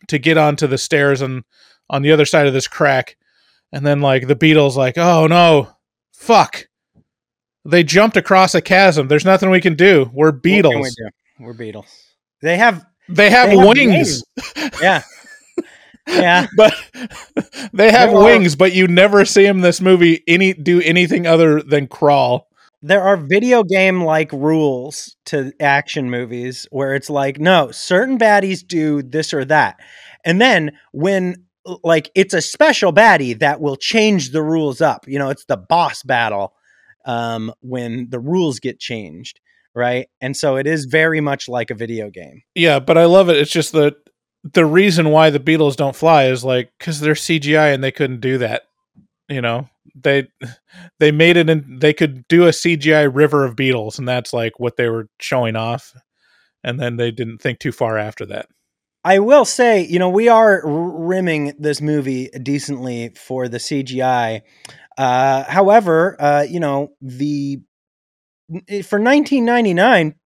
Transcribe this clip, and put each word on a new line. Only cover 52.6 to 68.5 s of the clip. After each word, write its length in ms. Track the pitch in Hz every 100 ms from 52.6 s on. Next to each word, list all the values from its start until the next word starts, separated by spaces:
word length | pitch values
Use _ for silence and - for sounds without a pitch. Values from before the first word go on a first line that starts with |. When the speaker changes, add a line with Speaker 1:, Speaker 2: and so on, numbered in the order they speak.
| 175 160
Speaker 1:
G 160 | 151
I 100 | 151
river 400 | 143 131 151 147
of 120 | 131
beetles, 420 | 113 131 123 107 -
and 100 | 123
that's, 260 | 123 117
like, 260 | 120 113 -
what 180 | 120 -
they 100 | 117
were 220 | 113 107 -
showing 360 | - 131 117
off. 400 | 110 113 117 - _ _ _ _ _ _ _
And 160 | 123 131
then 180 | 123 117
they 120 | 120
didn't 280 | 113 113 113
think 180 | 139 117
too 120 | 139
far 260 | - 117 110
after 260 | 107 - 98
that. 200 | 101 - _ _ _ _ _
Speaker 2:
I 140 | 170 196
will 260 | 220 285
say, 400 | - - 240 202
you 140 | 165 175
know, 100 | 180
we 180 | 196 233
are 380 | 226 220 185
r-, 400 | 151 151 175 156
rimming 480 | 170 185 180 156 143 147
this 200 | 151 143
movie 480 | 151 151 135 127 131
decently 800 | 135 123 143 143 131 127 120 117
for 320 | _ - 131 123
the 120 | 117
C 240 | - 143
G 180 | 127 127
I. 400 | 127 123 113 110 _ _ - - _ -
Uh, 460 | 127 127 135 135
however, 760 | 135 180 196 220 180 160 185 -
uh, 260 | 147 147 147
you 100 | 175
know, 300 | 147 139 143 _
the, 600 | 135 127 147 143 139 135 _ _ _ _ _ _ _ _ -